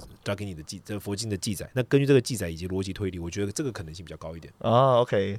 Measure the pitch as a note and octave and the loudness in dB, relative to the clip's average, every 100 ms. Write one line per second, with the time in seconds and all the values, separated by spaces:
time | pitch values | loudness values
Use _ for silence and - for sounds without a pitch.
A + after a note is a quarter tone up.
0 | - - - G2 G2+ D#2+ D2+ F#2+ - G#2 | -10 -10 -6 -6 -6 -10 -12 -14 -10 -8
1 | G2+ G2+ A2 G2 A#2 F#2 - B2+ B2 C#3+ | -6 -4 -4 -4 -4 -6 -4 -4 2 4
2 | C#3 C3+ - A2 F2 D#2+ F#2 F#2 F#2+ F2+ | 6 4 4 -2 -4 -4 -4 -2 -2 -4
3 | G2 F2+ E2+ G2 G2+ G2+ C#3 - D#2+ D#2+ | -4 -4 -6 -4 -4 -2 -4 -6 -10 -12
4 | D#2+ D#2+ D#2+ E2 - - A2+ A#2+ C3+ A#2+ | -14 -12 -12 -12 -14 -4 4 6 8 6
5 | A2+ G#2+ G2 | 6 4 2